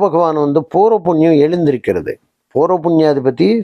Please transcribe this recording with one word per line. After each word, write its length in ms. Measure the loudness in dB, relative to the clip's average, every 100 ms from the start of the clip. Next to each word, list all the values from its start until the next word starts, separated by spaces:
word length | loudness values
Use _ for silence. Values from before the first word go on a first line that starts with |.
பகவான் 340 | 0 0 0 0 0
வந்து 140 | -2 -2
பூர்வ 240 | 0 0 0 0
புண்ணியம் 320 | 2 2 4 2
எழுந்திருக்கிறது. 680 | 0 -2 -2 -4 -4 -6 -14 _ _ _ -2
பூர்வ 200 | 0 0
புண்ணியாதிபதி 640 | 0 2 2 0 -2 0 0 0